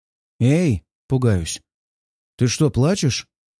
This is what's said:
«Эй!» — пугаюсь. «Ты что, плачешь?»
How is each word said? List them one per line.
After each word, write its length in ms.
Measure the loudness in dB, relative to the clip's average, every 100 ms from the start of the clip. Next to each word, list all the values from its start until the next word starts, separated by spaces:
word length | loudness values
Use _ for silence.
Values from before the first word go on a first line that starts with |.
| _ _ _ -2
«Эй!» — 460 | 2 2 2 -2 -6 _ -6
пугаюсь. 520 | 0 2 0 -2 -8 _ _ _ _ _ _ _ -4
«Ты 80 | -2
что, 240 | 0 0
плачешь?» 560 | 0 0 0 -2 -4 -8 _ _ _